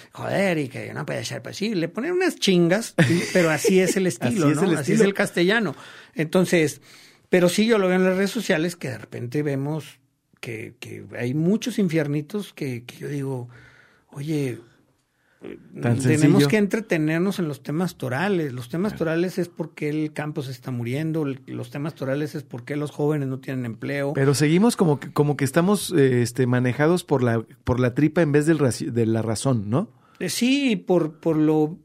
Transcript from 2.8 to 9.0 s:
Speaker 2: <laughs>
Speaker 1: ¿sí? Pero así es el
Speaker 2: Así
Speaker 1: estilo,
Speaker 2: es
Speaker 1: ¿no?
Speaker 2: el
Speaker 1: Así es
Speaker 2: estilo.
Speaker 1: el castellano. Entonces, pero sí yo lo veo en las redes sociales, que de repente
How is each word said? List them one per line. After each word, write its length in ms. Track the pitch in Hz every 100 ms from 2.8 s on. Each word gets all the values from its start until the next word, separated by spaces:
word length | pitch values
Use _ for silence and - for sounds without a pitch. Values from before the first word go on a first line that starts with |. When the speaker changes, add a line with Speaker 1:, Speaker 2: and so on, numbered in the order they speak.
| 233 -
Speaker 2:
<laughs> 60 | 131
Speaker 1:
¿sí? 140 | 170 -
Pero 180 | 185 165
así 300 | 151 - 185
es 160 | 185 190
el 100 | 185
Speaker 2:
Así 100 | -
Speaker 1:
estilo, 260 | - 220 147
Speaker 2:
es 60 | 151
Speaker 1:
¿no? 60 |
Speaker 2:
el 60 | 190
Speaker 1:
Así 60 | 160
es 60 | 131
Speaker 2:
estilo. 140 | -
Speaker 1:
el 100 | 196
castellano. 600 | 196 202 - 175 226 190 - - - -
Entonces, 680 | - 156 185 175 180 151 - - - - _ -
pero 200 | 185 175
sí 180 | 175 220
yo 120 | 220
lo 100 | 185
veo 80 | 185
en 80 |
las 120 | 185 185
redes 140 | 196
sociales, 460 | 233 196 165 175 175
que 140 | 147
de 80 |
repente 440 | 113